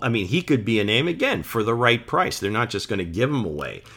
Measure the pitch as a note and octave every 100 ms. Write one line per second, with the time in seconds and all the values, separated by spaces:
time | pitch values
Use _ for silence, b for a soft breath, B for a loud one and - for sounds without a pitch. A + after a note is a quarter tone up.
0 | B2+ A#2 F2+ D3 - C3+ G#2+ A2 G2+ A2+
1 | E3 E3 C4 A3 - A#2 G#2+ A#2 A#2+ A#2+
2 | - D#3 F#3 - G2 G#2+ A#2 G2+ - G2+
3 | F2 E2+ B2+ C#3+ G2 D2 C2+ - B